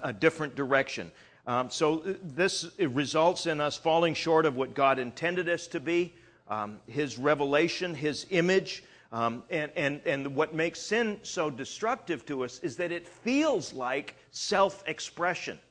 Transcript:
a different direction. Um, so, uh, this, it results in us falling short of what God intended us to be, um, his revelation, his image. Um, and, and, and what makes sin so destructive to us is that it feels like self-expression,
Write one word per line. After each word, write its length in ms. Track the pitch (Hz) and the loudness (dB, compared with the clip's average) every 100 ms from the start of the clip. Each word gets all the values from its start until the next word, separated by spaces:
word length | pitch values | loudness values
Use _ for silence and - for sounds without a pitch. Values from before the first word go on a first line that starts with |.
a 80 | 139 | -4
different 400 | 101 156 - 151 | 2 2 2 -4
direction. 580 | 120 135 135 135 - 85 - - _ - | -4 2 4 2 -2 -10 -14 -20 _ -4
Um, 240 | 123 123 | -2 -2
so, 300 | - 156 160 | 0 2 2
uh, 140 | 180 185 | -2 -6
this, 480 | 185 131 185 - 156 - | -6 -2 0 0 -6 -2
it 140 | 156 | 0
results 560 | 123 135 156 165 175 165 | 0 0 2 4 2 0
in 160 | 151 | 0
us 140 | 147 - | -2 -2
falling 380 | 165 160 170 | 2 4 4
short 300 | 151 160 160 | 2 2 4
of 120 | 160 127 | 4 2
what 180 | 127 | -2
God 240 | 117 135 131 | 4 4 4
intended 500 | 120 117 165 180 170 | 0 -4 -2 -2 0
us 180 | 165 - | -2 -2
to 120 | 170 | -6
be, 320 | 135 170 175 - - _ - | 0 0 0 -4 -20 _ -8
um, 300 | 107 104 107 - | -6 -6 -8 -10
his 320 | 123 147 113 | -4 -4 0
revelation, 760 | 143 147 143 143 170 - 180 | 2 2 4 4 2 0 -4
his 320 | 151 151 139 - | -2 -2 -4 -2
image. 540 | 185 175 190 190 - - - - | 2 4 4 2 -8 -14 -20 -10
Um, 320 | 117 117 120 - | 0 0 0 -4
and, 220 | 170 151 | -4 -4
and, 280 | - 143 147 | -2 -2 0
and 320 | 170 139 139 139 | -2 -2 -2 0
what 180 | 151 | 0
makes 260 | 156 170 - | 0 -2 -2
sin 380 | - 220 226 208 | -2 0 0 -2
so 280 | - - 151 | -8 -4 -2
destructive 760 | 127 131 - 220 254 - 147 - | -4 -10 -4 -4 -2 -4 -6 -4
to 180 | 139 | -4
us 160 | 123 - | -4 -6
is 160 | 170 127 | -8 -4
that 160 | 175 | -4
it 160 | 170 - | -6 -10
feels 640 | - 226 269 311 220 - | -8 0 2 2 0 -2
like 440 | 131 123 135 - - _ | -6 -4 -4 -6 -14 _
self-expression, 1300 | - - 196 196 196 - 156 - - 175 170 - - _ | -10 0 4 2 0 -8 -8 -8 -4 -2 -2 -6 -10 _